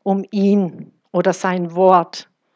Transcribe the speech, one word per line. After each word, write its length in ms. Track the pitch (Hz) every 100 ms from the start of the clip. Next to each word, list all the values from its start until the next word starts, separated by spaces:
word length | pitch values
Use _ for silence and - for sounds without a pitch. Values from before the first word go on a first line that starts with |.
um 200 | 196 196 -
ihn 640 | 208 196 202 180 - - _ _
oder 220 | 180 185
sein 400 | 185 190 185 175
Wort 560 | 170 185 180 170 - - _ _